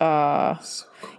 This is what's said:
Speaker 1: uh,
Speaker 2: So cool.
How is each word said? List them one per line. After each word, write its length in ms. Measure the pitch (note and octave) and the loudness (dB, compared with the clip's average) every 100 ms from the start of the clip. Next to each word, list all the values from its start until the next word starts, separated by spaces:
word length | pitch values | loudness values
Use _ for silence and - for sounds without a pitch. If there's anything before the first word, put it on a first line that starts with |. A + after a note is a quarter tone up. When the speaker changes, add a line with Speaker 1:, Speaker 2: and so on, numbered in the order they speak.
Speaker 1:
uh, 560 | D#3+ D3+ D3 D3 - E3+ | 0 2 2 2 0 -2
Speaker 2:
So 240 | - - - - | -8 -14 -14 -18
cool. 120 | - | -20